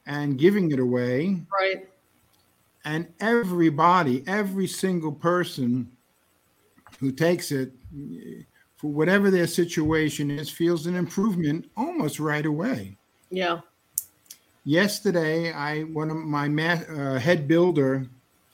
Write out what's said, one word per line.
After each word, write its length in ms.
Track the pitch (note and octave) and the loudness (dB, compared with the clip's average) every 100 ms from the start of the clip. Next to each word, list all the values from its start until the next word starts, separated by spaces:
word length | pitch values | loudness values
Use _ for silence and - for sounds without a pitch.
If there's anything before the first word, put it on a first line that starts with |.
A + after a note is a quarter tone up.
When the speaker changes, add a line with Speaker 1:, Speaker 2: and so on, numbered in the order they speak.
Speaker 1:
and 320 | - D3 D3 C3 | -8 -4 -2 2
giving 320 | E3+ G#3 E3+ | 4 4 2
it 80 | C3 | 0
away. 640 | B2+ B2 B2 B2+ F3+ F#3 E3+ | 0 0 0 0 -2 -4 -4
Speaker 2:
Right. 380 | G3 F#3+ F#3+ - _ _ _ _ _ _ _ _ _ | -2 -2 -4 -10 _ _ _ _ _ _ _ _ _
Speaker 1:
And 260 | D3+ D#3+ E3 - | -6 -6 -6 -4
everybody, 1040 | G#3 A#3 G3 F3 E3 C#3+ E3+ F3+ D3 B2+ F#3 | 0 2 2 2 2 4 6 6 4 0 -2
every 400 | G#3 G3 F#3+ F#3 | -2 -2 -2 -4
single 460 | - F#3+ F3+ D#3 | -2 -2 -2 -4
person 800 | C#3 E3+ F3+ F3 - B2 B2+ A#2+ - _ _ _ _ _ _ _ _ _ - | -2 0 0 0 -2 0 0 -4 -14 _ _ _ _ _ _ _ _ _ -6
who 100 | C3+ | -4
takes 380 | C3 E3 F3 - | 0 0 0 -2
it, 220 | C#3 B2+ - - D3 C#3+ - - A#2 - _ _ _ | -4 -6 -10 -18 -16 -14 -14 -16 -18 -20 _ _ _
for 120 | D3+ | -4
whatever 420 | D3 D#3+ G3+ G3+ | 0 4 4 6
their 160 | F#3 E3 | 4 2
situation 840 | F3+ F3 - D#3 D#3+ D#3 - C#3+ | 2 0 0 2 2 2 0 -4
is, 200 | C#3+ C#3+ | -4 -8
feels 360 | - E3+ E3+ E3 | -2 0 0 -2
an 100 | F3+ | -2
improvement 720 | F3 - A3 F3 D3+ E3 - - | -2 0 0 0 0 -2 -6 -8
almost 440 | D4+ F4 D3 C#3+ | -4 -2 -4 -2
right 240 | D3+ D3 D#3 | -2 -2 -2
away. 500 | D3+ A3+ D3+ G2 G2 _ _ _ | -2 -2 -4 -8 -16 _ _ _
Speaker 2:
Yeah. 300 | F#3 F3+ E3+ - _ _ - - _ - - _ _ | -4 -2 -4 -8 _ _ -6 -6 _ -20 -20 _ _
Speaker 1:
Yesterday, 880 | C#3 D#3+ G3+ - G3+ E3+ D#3 E3 E3 | 0 2 2 0 -2 0 0 0 -2
I, 300 | D#3 D3 D3+ | -4 -4 -4
one 260 | D#3+ D#3 D#3 | -6 -4 -4
of 60 | D#3+ | -4
my 320 | D#3 D3 D3 | -4 -2 0
ma-, 340 | D3 E3 E3 - | 0 0 -2 -4
uh, 300 | D3+ C#3 C3 | -6 -4 0
head 300 | D#3 E3+ C#3 | 2 2 4
builder, 580 | E3 F3+ D3+ C3+ C3+ B2+ - _ _ _ | 4 4 4 2 0 -4 -12 _ _ _